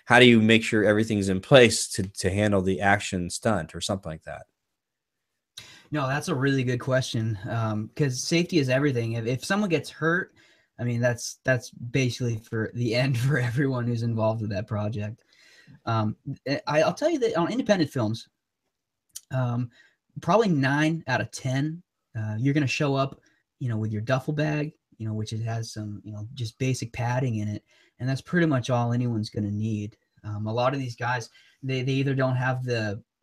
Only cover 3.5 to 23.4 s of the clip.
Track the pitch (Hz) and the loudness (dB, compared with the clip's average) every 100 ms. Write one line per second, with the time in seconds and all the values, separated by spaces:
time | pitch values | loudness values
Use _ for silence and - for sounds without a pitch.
3.5 | 101 80 85 - 98 85 80 - 73 - | -2 -4 -8 -6 -6 -6 -12 -12 -16 -16
4.5 | _ _ _ _ _ _ _ _ _ _ | _ _ _ _ _ _ _ _ _ _
5.5 | - - - - 147 135 139 185 143 135 | -20 -20 -20 -8 -4 -2 -2 -2 0 0
6.5 | 135 123 123 - 131 127 120 110 104 87 | 0 0 -2 0 0 0 -2 -2 -4 -4
7.5 | 117 113 107 110 - 143 127 - 170 175 | -2 -2 -2 -6 -2 -2 -2 -2 0 2
8.5 | 180 127 127 147 120 113 117 113 127 - | 0 2 2 2 0 -2 -4 -4 -4 -2
9.5 | 196 208 156 - - 160 175 - _ _ | -2 0 -2 -4 -4 0 0 -2 _ _
10.5 | _ _ - 120 117 123 117 - - - | _ _ -8 -4 0 0 0 -6 -6 0
11.5 | 127 - - 117 139 127 - 123 110 - | 0 -2 -12 -4 0 0 0 -2 -4 -4
12.5 | 113 107 117 117 117 131 120 131 139 123 | -4 -4 -2 -2 2 2 2 2 2 0
13.5 | 117 135 127 120 117 117 113 110 113 104 | 0 0 0 -2 -2 -2 0 0 0 -2
14.5 | 101 104 104 104 110 104 113 _ _ - | -4 -4 -4 -4 -4 -8 -10 _ _ -20
15.5 | - - - - 113 107 - - 139 - | -20 -20 -12 -4 0 0 -4 -10 -10 -6
16.5 | 139 - 147 - 175 302 320 226 - 220 | -4 0 2 2 2 0 0 0 0 0
17.5 | 226 - 196 151 135 107 113 - _ _ | 0 2 2 2 0 -2 -4 -8 _ _
18.5 | _ _ _ _ _ _ - - 131 123 | _ _ _ _ _ _ -20 -8 -4 -2
19.5 | 120 120 - _ _ _ - - 202 220 | -2 -6 -10 _ _ _ -8 2 2 4
20.5 | 151 135 143 156 160 147 123 117 - 131 | 2 2 2 2 0 -2 -2 -4 -6 -4
21.5 | 131 151 170 - _ _ 110 107 107 131 | -2 -2 -6 -14 _ _ -8 -6 0 0
22.5 | 143 135 - 147 135 135 - _ _ | 2 0 0 0 0 -2 -6 _ _